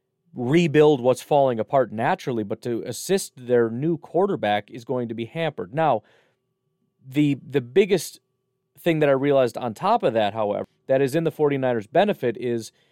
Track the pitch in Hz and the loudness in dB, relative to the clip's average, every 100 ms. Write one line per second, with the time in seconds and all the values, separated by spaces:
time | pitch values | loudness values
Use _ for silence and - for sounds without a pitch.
0 | _ _ _ - 120 165 170 151 151 135 | _ _ _ -8 0 2 4 6 6 6
1 | 123 120 - 147 135 113 107 139 110 107 | 2 0 0 2 2 0 0 0 0 -2
2 | 135 185 143 117 104 110 123 113 123 117 | -2 -2 -4 -4 -4 -6 -6 -6 -8 -8
3 | - 190 - - 120 123 117 117 156 160 | -4 -4 -4 -10 0 2 2 0 -4 -4
4 | - 165 196 151 104 104 - 127 117 127 | -4 -2 0 0 0 -2 -4 -14 -6 -6
5 | 117 113 113 165 165 127 90 139 156 113 | -4 -8 -8 -6 -6 -6 -8 -2 0 0
6 | _ _ _ _ _ _ _ _ _ _ | _ _ _ _ _ _ _ _ _ _
7 | 131 143 147 131 - 139 120 180 196 190 | -8 0 0 -2 -4 -6 -2 0 2 0
8 | - - _ _ _ _ _ _ 175 160 | -4 -18 _ _ _ _ _ _ -2 2
9 | 143 135 143 135 123 - 120 104 185 226 | 2 2 2 2 2 -2 -8 -4 -2 0
10 | 170 113 104 110 104 101 101 _ - 135 | 0 0 0 -2 -2 -4 -6 _ -2 0
11 | 139 156 160 151 147 139 127 117 101 165 | 2 0 -2 0 0 0 0 -2 0 0
12 | 208 165 123 - 123 117 113 _ _ | 2 0 -2 -2 -4 -4 -6 _ _